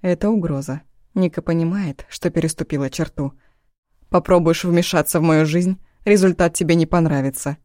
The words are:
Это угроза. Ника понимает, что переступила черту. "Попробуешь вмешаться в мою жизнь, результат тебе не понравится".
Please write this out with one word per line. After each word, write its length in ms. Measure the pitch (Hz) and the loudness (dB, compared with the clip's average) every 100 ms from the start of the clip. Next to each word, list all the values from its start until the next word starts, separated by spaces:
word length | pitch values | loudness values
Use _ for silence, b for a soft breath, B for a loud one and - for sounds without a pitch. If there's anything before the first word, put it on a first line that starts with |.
Это 300 | 185 175 208 | -2 0 0
угроза. 520 | 220 170 139 151 143 _ _ _ | 0 -2 -6 -6 -12 _ _ _
Ника 280 | - 180 165 | -2 -2 -2
понимает, 640 | - 165 165 196 185 135 - | -2 -2 0 -2 -6 -8 -16
что 220 | - 175 | -6 -4
переступила 580 | 165 160 - - 147 139 | -2 -2 -4 -6 -4 -6
черту. 440 | - 160 - - - _ _ _ _ _ _ _ | -4 -8 -6 -8 -8 _ _ _ _ _ _ _
"Попробуешь 560 | - - 185 165 165 | -2 4 2 4 0
вмешаться 560 | 185 170 175 170 143 170 | 2 0 2 0 0 0
в 20 | |
мою 220 | 165 156 | 2 2
жизнь, 340 | 156 165 180 185 - _ | 2 0 -2 -4 -10 _
результат 500 | - 208 185 175 170 | 2 4 4 2 0
тебе 200 | - 165 170 | 0 2 2
не 100 | 160 | 2
понравится". 720 | 175 160 143 135 135 - 143 | 2 2 0 -2 -6 -10 -10